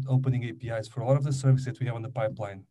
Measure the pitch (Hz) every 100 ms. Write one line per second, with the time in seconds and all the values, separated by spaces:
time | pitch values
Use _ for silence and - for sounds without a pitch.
0 | - 127 131 123 120 113 117 113 110 127
1 | 117 143 147 135 135 131 123 - 120 117
2 | 113 117 110 92 101 95 -